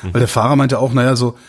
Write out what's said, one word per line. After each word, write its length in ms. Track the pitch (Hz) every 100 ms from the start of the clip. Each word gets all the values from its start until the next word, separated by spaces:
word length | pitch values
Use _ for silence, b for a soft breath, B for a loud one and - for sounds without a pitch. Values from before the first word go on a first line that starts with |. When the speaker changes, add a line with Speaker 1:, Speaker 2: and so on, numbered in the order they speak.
Speaker 1:
Mhm. 120 | 92
Speaker 2:
Weil 60 | 98
der 80 | 120
Fahrer 280 | 123 117 139
meinte 220 | 135 123
auch, 140 | 127
naja, 200 | 127 123
so, 220 | 123 120 B